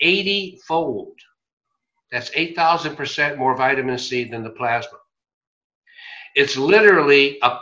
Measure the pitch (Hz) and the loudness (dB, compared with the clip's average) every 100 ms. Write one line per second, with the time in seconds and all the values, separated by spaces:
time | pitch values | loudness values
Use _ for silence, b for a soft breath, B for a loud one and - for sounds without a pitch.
0 | 165 196 190 202 185 - - 165 151 104 | -2 0 -2 -4 -6 -12 -6 -4 -4 -6
1 | - - _ _ _ _ _ _ _ _ | -12 -20 _ _ _ _ _ _ _ _
2 | _ 120 - 160 170 170 165 170 151 151 | _ -10 -8 -6 -4 -2 0 0 -2 -8
3 | 139 - 147 139 131 131 131 135 131 123 | -8 -4 -4 -2 -2 0 0 0 -2 -6
4 | - 123 113 113 110 - 120 120 120 - | -6 -6 -6 -8 -12 -6 -4 -4 -6 -16
5 | _ _ _ _ _ _ _ _ _ B | _ _ _ _ _ _ _ _ _ B
6 | B B B - 139 131 147 208 214 175 | B B B 0 0 0 4 6 8 6
7 | 143 143 139 139 123 - | 6 6 4 2 0 0